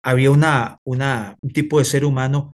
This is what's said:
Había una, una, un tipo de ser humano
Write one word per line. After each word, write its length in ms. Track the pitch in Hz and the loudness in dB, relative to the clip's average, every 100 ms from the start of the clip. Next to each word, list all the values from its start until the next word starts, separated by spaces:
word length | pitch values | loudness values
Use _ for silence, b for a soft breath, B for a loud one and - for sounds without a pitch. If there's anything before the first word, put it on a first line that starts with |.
Había 280 | 131 127 135 | 0 2 4
una, 480 | 143 160 139 117 - | 4 4 2 -2 -10
una, 500 | - 127 139 120 101 - | -8 -4 -4 -4 -8 -12
un 100 | 131 | -6
tipo 280 | 151 147 151 | -4 0 0
de 60 | |
ser 200 | 131 139 | 0 0
humano 480 | 143 131 131 143 139 | 0 -2 -2 -2 -6